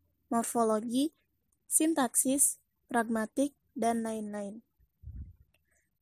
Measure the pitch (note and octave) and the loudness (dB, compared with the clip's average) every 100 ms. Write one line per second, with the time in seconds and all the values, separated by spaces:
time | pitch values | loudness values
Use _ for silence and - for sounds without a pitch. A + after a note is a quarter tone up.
0 | _ _ - A#3 A3+ A#3+ A3+ G#3+ A3+ B3 | _ _ -4 -2 0 2 2 2 0 0
1 | D4 - _ _ _ _ - - D#4+ D#4 | 0 -4 _ _ _ _ -2 2 4 2
2 | A#3+ - C4 C#4+ - - _ _ - A#3+ | 2 2 2 4 2 0 _ _ -4 -2
3 | A3+ A3+ G#3+ - C#4+ - _ B3+ A3+ A#3 | 0 -2 -2 -2 -2 -4 _ -2 0 0
4 | A3+ A3 G#3+ G#3 G3+ A3 - _ _ _ | -2 -4 -6 -8 -8 -10 -18 _ _ _
5 | - - - - _ _ _ _ _ _ | -14 -14 -14 -18 _ _ _ _ _ _